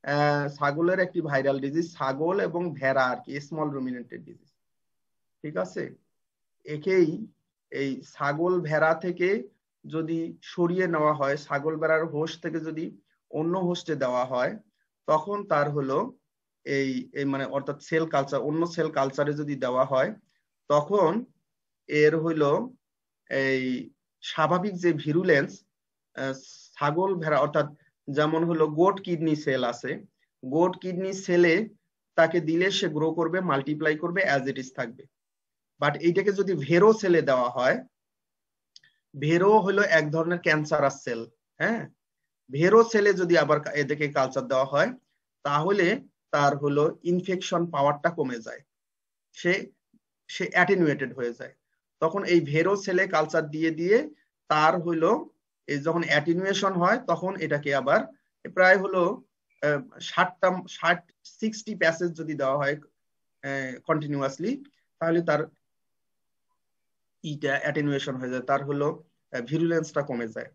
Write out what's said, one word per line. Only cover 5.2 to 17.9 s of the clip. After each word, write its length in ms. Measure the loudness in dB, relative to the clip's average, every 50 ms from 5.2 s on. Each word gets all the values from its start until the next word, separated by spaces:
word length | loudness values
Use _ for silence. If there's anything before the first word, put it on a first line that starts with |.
| _ _ _ _
ঠিক 140 | -14 -8 -6
আছে, 380 | -6 -6 -6 -6 -10 -10 -10 -12 _ _ _ _ _ _ _ _ _ _ _ _ _ _
একেই 640 | -10 -10 -6 -2 2 4 4 4 4 2 -6 -10 -14 _ _ _ _ _ _ _ _
এই 320 | -8 -6 -4 -4 -4 -8
ছাগল 580 | -12 -18 -10 -4 -2 -2 0 0 0 0 0 0
ভেড়া 340 | -2 0 0 2 4 2 2
থেকে 480 | 0 -2 -6 -4 -2 0 0 0 -2 -4 -10 _ _ _ _ _ _ _
যদি 520 | -8 -6 -6 -4 -4 -4 -4 -6 -8 -10 _
সরিয়ে 440 | -20 -14 -4 -2 0 0 2 0 0
নেওয়া 280 | 0 0 2 2 2 2
হয়, 220 | 2 0 -2 -2
ছাগল 400 | -4 -4 -6 -6 -4 -2 -4 -4
ভেড়ার 300 | -2 0 2 2 2 0
host 360 | -2 -4 -4 -4 -4 -6 -8
থেকে 180 | -10 -6 -6 -6
যদি 360 | -6 -6 -8 -8 -8 -10 -12 -16 _ _ _ _ _ _
অন্য 280 | -6 -4 -2 0 0 0
হোস্টে 380 | 0 -2 -2 -4 -4 -6 -4
দেওয়া 280 | -2 -2 -2 0 -2 -2
হয়, 340 | -2 -2 -2 -2 -2 -4 -8 _ _ _ _ _ _ _ _ _
তখন 400 | 0 0 0 0 -2 -8 -8 -2
তার 240 | 0 0 0 2 0
হলো 480 | -2 -4 -2 -2 -2 -2 -2 -4 -8 _ _ _ _ _ _ _ _ _ _
এই, 460 | -4 -2 -2 0 -2 -2 -6 -6 -8
এই 120 | -8 -4 -4
মানে 200 | -2 -2 -2 -4
অর্থাৎ 380 | -4 -4 -4 -4 -4 -8 -8
cell 240 | -6 -2